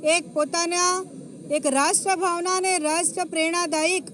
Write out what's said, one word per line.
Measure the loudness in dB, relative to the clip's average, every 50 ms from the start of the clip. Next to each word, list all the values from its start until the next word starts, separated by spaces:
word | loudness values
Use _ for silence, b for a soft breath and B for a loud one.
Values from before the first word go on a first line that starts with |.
| 4
એક | 4 2 2 0 -2 -2
પોતાના | -2 -2 0 0 -2 0 0 0 2 2 2 2 0 -4 -8 -12 -16 -16 -16 -16 -16 -6 -2
એક | -2 0 0
રાષ્ટ્રભાવના | 2 2 4 4 4 2 2 2 2 0 2 2 0 0 0 0 0 0
અને | 0 2 0 0 0
રાષ્ટ્ર | 0 0 0 0 0 -2 -2 -4 -6
પ્રેરણાદાયક | -4 0 0 0 0 0 0 -2 0 0 0 2 2 0 0 -4 -8